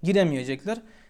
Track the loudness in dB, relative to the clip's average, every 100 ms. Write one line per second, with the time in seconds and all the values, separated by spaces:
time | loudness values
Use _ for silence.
0 | 0 2 2 0 -4 -6 -6 -8 -10 -20
1 | _